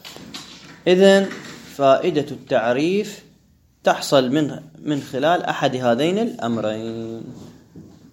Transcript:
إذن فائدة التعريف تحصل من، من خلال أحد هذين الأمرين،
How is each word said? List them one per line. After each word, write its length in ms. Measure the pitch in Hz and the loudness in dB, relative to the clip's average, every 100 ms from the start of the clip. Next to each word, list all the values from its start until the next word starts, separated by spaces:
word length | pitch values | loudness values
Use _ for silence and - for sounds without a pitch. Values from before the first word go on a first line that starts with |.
| - - - - - - - - 175 | -20 -20 -18 -18 -18 -20 -20 -4 2
إذن 380 | 180 196 196 190 - - - - - | 6 8 6 2 -6 -16 -18 -14 2
فائدة 560 | 139 135 180 147 - | 4 4 2 -2 -4
التعريف 1000 | 123 - 127 117 123 165 196 214 - - _ _ _ _ _ | -8 -2 0 0 0 0 -2 -4 -10 -20 _ _ _ _ _
تحصل 460 | 190 160 - 143 127 | 0 0 2 2 4
من، 300 | 151 139 123 - - | 0 -2 -6 -16 -12
من 220 | - 143 | -6 -6
خلال 420 | 120 127 151 175 | -4 -2 0 0
أحد 320 | - - 139 127 | -2 -2 -2 0
هذين 440 | 123 117 160 196 | 0 2 0 0
الأمرين، 1040 | 233 - 117 113 107 110 113 113 113 113 - - - - _ - - - - | -4 -4 -4 -2 -4 -4 -8 -8 -10 -12 -14 -18 -20 -20 _ -20 -20 -20 -20